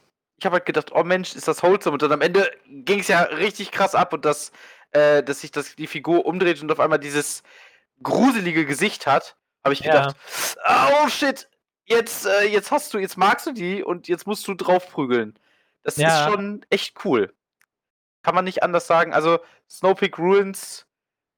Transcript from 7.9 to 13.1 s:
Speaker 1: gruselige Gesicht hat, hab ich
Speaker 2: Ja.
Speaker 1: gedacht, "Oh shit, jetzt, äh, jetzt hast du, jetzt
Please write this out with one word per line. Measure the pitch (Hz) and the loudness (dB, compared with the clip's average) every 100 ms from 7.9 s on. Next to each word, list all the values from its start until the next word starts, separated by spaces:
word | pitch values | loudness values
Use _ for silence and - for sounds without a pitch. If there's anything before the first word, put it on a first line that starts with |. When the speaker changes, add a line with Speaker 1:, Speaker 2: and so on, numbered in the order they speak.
| _ | _
Speaker 1:
gruselige | - - 254 226 175 160 143 | -2 2 4 2 0 0 0
Gesicht | 139 208 - 143 | 0 -2 -2 0
hat, | 143 - - _ _ | 0 0 -20 _ _
hab | 139 | -2
ich | 139 | 0
Speaker 2:
Ja. | 156 | 2
Speaker 1:
gedacht, | 147 139 139 - - - - - | 2 2 -4 -12 -8 -8 -4 0
"Oh | - 277 294 294 | 2 4 4 2
shit, | - 277 269 - _ _ _ - | 0 -2 -2 -8 _ _ _ 0
jetzt, | 233 226 - 190 | 0 0 -4 0
äh, | 202 208 | 2 2
jetzt | 208 - | 0 0
hast | 277 - | -2 -2
du, | 214 | -4
jetzt | 190 | -4